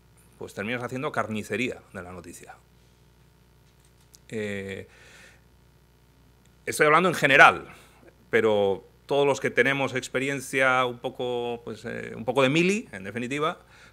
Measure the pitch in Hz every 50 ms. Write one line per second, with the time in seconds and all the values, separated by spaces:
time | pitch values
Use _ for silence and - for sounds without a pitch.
0 | _ _ _ _ _ _ _ - - 95 - - 98 110 127 117 123 113 127 127
1 | 143 151 - 123 107 104 110 107 98 - 104 104 127 117 - - - _ - 98
2 | 90 90 92 90 85 87 87 - - - - - _ _ _ _ _ _ _ _
3 | _ _ _ _ _ _ _ _ _ _ _ _ _ _ _ _ _ _ _ _
4 | _ _ - - _ - 123 110 104 104 101 98 98 98 95 - - - - -
5 | - - - - - - - _ _ _ _ _ _ _ _ _ _ _ _ _
6 | _ _ _ _ _ _ _ _ _ _ _ _ _ - 117 - 156 151 151 165
7 | 180 180 156 - 151 139 135 147 165 131 92 78 - - - - - - - _
8 | - - - _ _ _ - 113 107 110 107 104 101 98 95 87 - - _ _
9 | _ - 143 143 143 143 131 131 - 127 - - 120 135 139 139 135 117 113 127
10 | 120 - - 127 135 139 139 135 127 - - 135 131 131 127 127 127 123 123 123
11 | - 131 120 - 127 123 123 120 120 120 120 117 - 117 113 107 - 117 117 117
12 | 117 117 117 120 113 127 117 139 135 127 143 165 170 185 202 214 - - - 95
13 | 95 101 101 120 123 120 139 147 151 165 185 - - _ - - - -